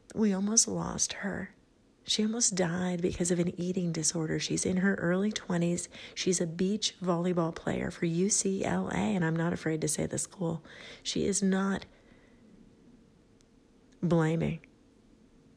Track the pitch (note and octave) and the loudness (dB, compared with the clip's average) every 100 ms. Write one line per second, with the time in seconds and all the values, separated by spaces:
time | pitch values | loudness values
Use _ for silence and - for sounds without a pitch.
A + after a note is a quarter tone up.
0 | - - G#3+ F#3+ G3+ A3+ - F3 E3+ - | -8 0 2 2 2 2 2 0 -2 -2
1 | - - G3 F3 F#3+ - _ _ _ _ | -4 -4 -6 -6 -8 -14 _ _ _ _
2 | - - G#3+ A3+ A#3 F#3 E3+ F3+ F3+ F3 | -2 0 0 2 0 2 2 0 -2 0
3 | F3 - F3 F3 F3 - F3 F#3 F3 D#3+ | 0 0 0 2 0 -2 -4 -2 -2 0
4 | D#3 E3 D#3+ D#3 - D#3+ F#3 F#3 G3 F#3+ | -2 0 -2 -2 -2 0 0 2 2 2
5 | E3+ F3+ G#3+ G#3 - F3 E3+ F3 - - | 0 0 0 -4 -4 0 0 0 -6 -14
6 | - - F#3 F3+ F3 E3+ F#3 G#3 - - | -14 -4 0 0 0 0 0 0 -2 -2
7 | F3+ E3+ F3 F3+ E3 - - - - - | 0 0 2 2 0 -2 -4 -4 -4 -2
8 | F3 E3 G3 - G3 G3 - F3+ F#3 - | 0 2 2 2 0 0 0 0 0 0
9 | G#3 G3 D#3+ E3 E3+ F3+ D#3+ D#3 D#3 - | 0 2 2 2 0 0 0 0 0 -2
10 | D#3+ - - - E3 E3 - - - - | -2 -4 -6 -4 -4 -4 -8 -18 -18 -10
11 | - - - F#3+ G3 F#3+ G3 F#3+ - - | -4 0 0 2 2 2 2 -2 -6 -18
12 | - - - - - - - - - - | -20 -20 -20 -20 -20 -20 -20 -20 -20 -20
13 | - - - - _ - - - - - | -20 -20 -20 -20 _ -20 -20 -20 -20 -4
14 | F3 E3+ D#3+ E3 D3+ D#3+ - - - - | 2 4 4 2 -2 -4 -10 -20 -20 -20
15 | - - - - - | -20 -20 -20 -20 -20